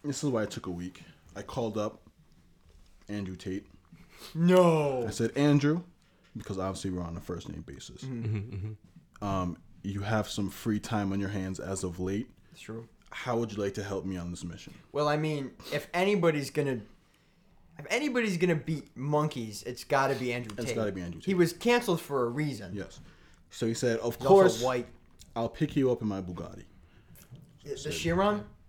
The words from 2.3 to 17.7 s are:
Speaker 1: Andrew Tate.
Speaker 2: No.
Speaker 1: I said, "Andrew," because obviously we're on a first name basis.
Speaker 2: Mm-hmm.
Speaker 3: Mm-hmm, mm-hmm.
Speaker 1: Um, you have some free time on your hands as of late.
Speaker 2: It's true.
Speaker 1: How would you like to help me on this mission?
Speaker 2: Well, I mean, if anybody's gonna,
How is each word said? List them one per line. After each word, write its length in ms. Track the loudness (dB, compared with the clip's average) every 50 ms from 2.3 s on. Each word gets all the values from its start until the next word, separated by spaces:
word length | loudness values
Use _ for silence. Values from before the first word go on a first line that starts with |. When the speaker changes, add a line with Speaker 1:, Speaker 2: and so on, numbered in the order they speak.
| -20 -20 -20 -20 _ _ _ -20 -20 -20 -20 -20 -20 -20 -12
Speaker 1:
Andrew 280 | -8 -6 -6 -6 -6 -8
Tate. 300 | -8 -8 -6 -6 -6 -8 -12 -20 -20 _ _ -20 -20 -20 -20 -20 -20 -20 -8 0
Speaker 2:
No. 720 | 4 6 8 10 10 10 8 6 4 2 2 0 0 -2
Speaker 1:
I 40 | -2
said, 200 | 0 0 0 0 2
"Andrew," 460 | 4 6 6 6 6 6 4 2 2 -2 -8 -20 _ _ _ _ _ _ _ _
because 220 | -12 -8 -6 -4 -2
obviously 320 | -2 -4 -4 -4 -4 -4
we're 100 | -4 -4 -4
on 120 | -6 -8
a 40 | -10
first 280 | -8 -8 -8 -8 -8 -10
name 120 | -12 -12
basis. 420 | -12 -12 -14 -16 -16 -16 -14 -12 -10
Speaker 2:
Mm-hmm. 320 | -10 -8 -6 -4 -2 -2
Speaker 3:
Mm-hmm, 180 | -4 -4 -6 -8
mm-hmm. 680 | -8 -8 -8 -10 -12 -18 -20 _ -20 -20 _ _ -8 -4
Speaker 1:
Um, 320 | -2 -2 -2 -2 -2 -4 -8 -14 -20 -20 -10 -8
you 180 | -6 -6 -4
have 260 | -2 0 0 0 0
some 220 | -2 -4 -4 -4 -4
free 300 | -6 -6 -2 -2 -2 -2
time 320 | -2 -2 -2 -2 -2 0 -2
on 60 | -2
your 100 | -2 -2
hands 300 | -4 -4 -4 -4 -6 -6
as 240 | -6 -6 -4 -4 -4
of 160 | -6 -4 -4
late. 300 | -4 -2 -2 -2 -4 -6 -14 -20 -20 -20
Speaker 2:
It's 100 | -20 -18
true. 260 | -14 -12 -12 -12 -14 -16 -20 _ _ -16
Speaker 1:
How 260 | -14 -8 -4 -2 0
would 140 | 0 0 -2
you 60 | -2 -2 -2
like 100 | -2 -2
to 80 | -4 -6
help 220 | -4 -4 -4 -4
me 120 | -4 -6
on 120 | -4 -6 -8
this 140 | -8 -8 -8
mission? 300 | -10 -10 -12 -16 -18 -20 -20 -20 _
Speaker 2:
Well, 160 | -2 0 2
I 80 | 2 2
mean, 340 | 0 0 -2 -2 -4 -4 -8 -10 -14 -10 -6 -6
if 140 | -6 -6 -2 0
anybody's 560 | 2 2 4 4 4 4 4 4 2 -2 -2
gonna, 320 | -2 0 0 0 0 -2 -6 -12 -20 -20 _ _ _ _ _ _ _ _ _ _ _ -20 -20 -20